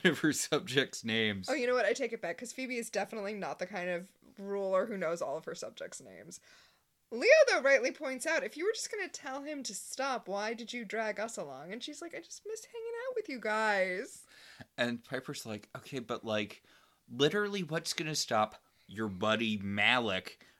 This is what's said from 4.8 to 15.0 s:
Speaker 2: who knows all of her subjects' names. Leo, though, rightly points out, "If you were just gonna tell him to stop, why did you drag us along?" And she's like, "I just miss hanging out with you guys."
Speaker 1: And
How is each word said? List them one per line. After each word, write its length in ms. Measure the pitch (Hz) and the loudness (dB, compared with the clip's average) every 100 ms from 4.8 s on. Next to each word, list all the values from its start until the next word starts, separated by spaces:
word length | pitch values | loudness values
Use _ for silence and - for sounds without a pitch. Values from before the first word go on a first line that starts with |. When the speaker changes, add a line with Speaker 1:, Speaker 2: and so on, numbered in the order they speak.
| 220 | 2
Speaker 2:
who 100 | 202 | 0
knows 240 | 160 170 | 0 0
all 140 | - 151 | -2 -4
of 80 | - | -6
her 80 | |
subjects' 460 | - - - - - | -8 -10 -10 -12 -12
names. 380 | 127 90 131 - - - - _ _ _ - | -16 -18 -16 -18 -20 -20 -20 _ _ _ -10
Leo, 180 | 233 392 622 539 | 2 8 10 10
though, 120 | 359 | 6
rightly 300 | 262 269 247 | 6 6 4
points 340 | - 294 262 320 | -2 -6 -4 0
out, 180 | 320 | 0
"If 120 | 202 285 | 0 -2
you 80 | |
were 80 | 370 | -2
just 180 | 494 - | 0 -4
gonna 180 | 427 359 | -6 -6
tell 340 | - 277 269 | -8 -8 -8
him 200 | 285 294 | -6 -6
to 100 | 247 | -6
stop, 540 | 196 - - 269 240 - | -8 -8 -2 -2 -2 -2
why 260 | 196 214 | -2 -2
did 180 | 226 233 | -4 -6
you 120 | 240 | -8
drag 340 | 208 220 220 202 | -4 -2 -2 -2
us 160 | 220 220 | -4 -4
along?" 360 | 151 135 160 | -8 -8 -10
And 100 | 226 | -10
she's 180 | 269 294 | -10 -10
like, 140 | 339 | -10
"I 60 | 330 | -12
just 220 | 339 - 415 | -12 -14 -10
miss 180 | 440 - | -10 -10
hanging 260 | 466 453 466 523 | -10 -8 -6 -4
out 80 | 494 | -4
with 120 | - | -4
you 100 | 262 | -4
guys." 840 | 214 214 220 202 185 185 262 - - - - - - - | 0 2 4 4 2 0 -6 -12 -20 -20 -20 -20 -10 -2
Speaker 1:
And 240 | 120 120 | -2 -2